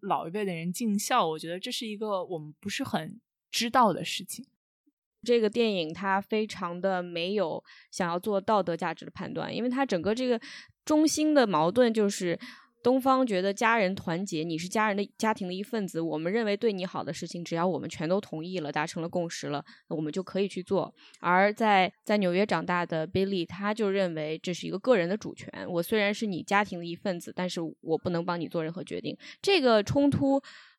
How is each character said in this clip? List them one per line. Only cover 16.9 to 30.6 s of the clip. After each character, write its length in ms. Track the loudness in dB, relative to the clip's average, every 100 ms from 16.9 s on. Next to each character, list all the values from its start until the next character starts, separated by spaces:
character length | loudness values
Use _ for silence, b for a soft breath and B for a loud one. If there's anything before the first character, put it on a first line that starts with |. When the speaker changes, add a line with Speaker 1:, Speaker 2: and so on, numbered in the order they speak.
| -6
Speaker 2:
的 80 | -6
事 140 | -8 -8
情， 180 | -10
只 100 | -4
要 140 | 0 0
我 100 | 0
们 80 | -6
全 220 | -6 -2
都 100 | -2
同 240 | -2 -10
意 180 | -8 -6
了， 120 | -4
达 140 | -4 -4
成 160 | -4
了 60 | -4
共 180 | -4 -4
识 200 | -6 -6
了， 140 | -6 -8 B B
那 60 | -6
我 40 |
们 100 | -4
就 120 | -4
可 180 | -4 -2
以 80 | -2
去 140 | -4
做。 320 | -2 -2 -2 -8 B B
而 320 | 2 4 4
在， 400 | 4 4 4 4 0
在 140 | 0 2
纽 160 | 2
约 140 | 2 2
长 180 | 0
大 220 | 0 -2 0
的 200 | -2 -2
Billy， 400 | 0 0 -2 -4
他 280 | -6 -4
就 160 | 0 0
认 240 | 2 0
为 260 | -2 -4 -6
这 120 | -4
是 120 | -6 -6
一 40 |
个 80 | -2
个 180 | 4 4
人 100 | 4
的 80 |
主 200 | -2 -6
权， 360 | -12 -14 -10 -4
我 120 | -2
虽 160 | 0 2
然 160 | 2
是 100 | 0
你 180 | -4 -4
家 220 | 0 2
庭 140 | 2 -4
的 80 | -10
一 100 | -6
份 240 | -4 -6
子， 100 | -6 -6
但 100 | -4
是 140 | -4 -6 -6
我 160 | -2 -2
不 100 | 0
能 160 | -2
帮 160 | -2 -4
你 80 | -4
做 160 | -4
任 80 | -4
何 100 | -8
决 160 | -8 -8
定。 160 | -8 -10 B B
这 180 | 2 4
个 220 | 6 6
冲 280 | 4 4 4
突， 320 | 4 2 2 B B